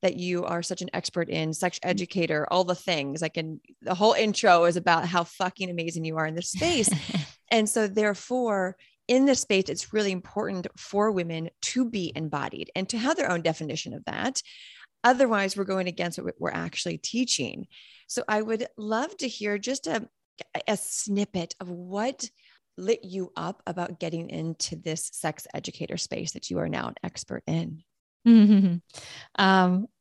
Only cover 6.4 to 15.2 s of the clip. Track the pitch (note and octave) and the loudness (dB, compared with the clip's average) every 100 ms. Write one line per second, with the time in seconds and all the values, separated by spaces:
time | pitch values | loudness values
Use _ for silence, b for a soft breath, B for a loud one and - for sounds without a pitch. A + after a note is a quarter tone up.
6.4 | - F#3 E4 D#4+ G3+ D#3+ - F3+ C#3+ B | -6 -2 0 2 2 0 -2 -6 -6 B
7.4 | - A3+ G#3+ A#3 G#3 G3+ G#3+ G3 - B3+ | 0 2 2 2 0 2 0 0 -4 -2
8.4 | A#3+ G3 F#3 F#3 b b - B3 C#4 B3 | 0 0 -2 -4 b b 2 4 6 4
9.4 | - F#3+ F#3+ F#3 - G#3+ G3+ F#3 - G3+ | 4 2 2 -4 -4 -2 0 -2 -6 -4
10.4 | G3+ F#3+ E3+ - - G3+ G#3+ F#3+ E3+ E3 | -4 -4 -8 -12 -4 0 2 2 -2 -4
11.4 | E3 - - B3+ A#3+ A3 E3+ - D#3 C#3+ | -6 -8 -4 0 0 0 -4 -4 -4 -4
12.4 | - - - F#3 F#3+ A#3 B3+ E4 C#4+ E3+ | -4 -6 -8 -6 -4 -2 0 0 0 2
13.4 | E3 D#3+ D#3 D#3 - - - - B3 C4+ | 0 0 -4 -6 -8 -10 -8 -4 -4 -4
14.4 | B B B B B _ A#3+ B3+ | B B B B B _ 4 6